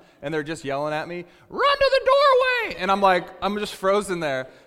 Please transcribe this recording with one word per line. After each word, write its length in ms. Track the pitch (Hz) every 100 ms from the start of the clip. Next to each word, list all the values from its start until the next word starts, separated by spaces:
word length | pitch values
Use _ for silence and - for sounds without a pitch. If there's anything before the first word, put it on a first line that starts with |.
| _ _
and 100 | 139
they're 120 | 156
just 200 | 147 165
yelling 300 | 135 135 151
at 140 | 151 160
me, 160 | 175 175 _ -
"Run 280 | - 523 554
to 140 | 539
the 160 | 523 480
doorway!" 680 | 554 587 508 508 494 427 -
And 100 | 185
I'm 120 | 196
like, 260 | 196 180 180 -
I'm 160 | 190 208
just 160 | 208
frozen 460 | - 190 196 196 175
there. 260 | 156 131 127 -